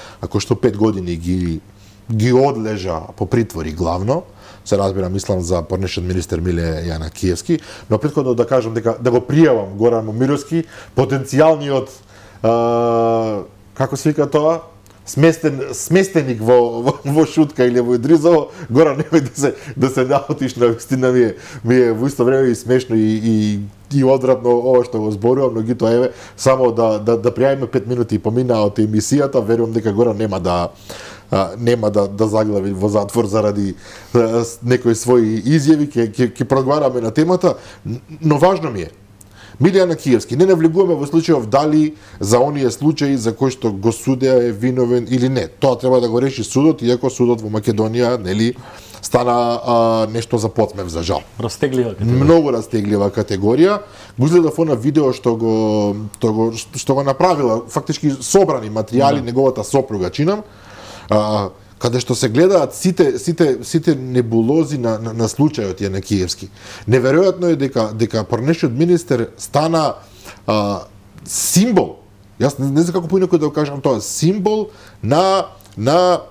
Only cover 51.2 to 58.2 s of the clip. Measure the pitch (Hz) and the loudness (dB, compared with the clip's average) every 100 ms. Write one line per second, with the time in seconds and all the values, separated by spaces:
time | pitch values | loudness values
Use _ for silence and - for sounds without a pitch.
51.2 | - - 110 - 139 127 117 95 113 123 | -6 -4 -4 -2 -2 0 -2 -2 -2 2
52.2 | 143 170 147 117 107 110 101 104 101 110 | 4 4 4 -2 -2 -4 0 0 0 -2
53.2 | 101 95 101 135 185 202 - - - - | -4 -2 2 4 4 2 -6 -20 -14 -2
54.2 | 147 175 160 160 160 123 135 147 135 - | 2 4 2 0 0 0 0 2 0 0
55.2 | 123 113 113 110 110 107 104 101 107 - | -2 0 0 0 2 2 0 -2 -8 -4
56.2 | 113 110 113 113 - 131 - 135 139 135 | -2 0 -2 -4 -12 -8 -2 0 0 0
57.2 | 180 151 123 113 117 151 - 147 151 135 | 0 2 0 -2 -2 -6 -6 -4 -2 -4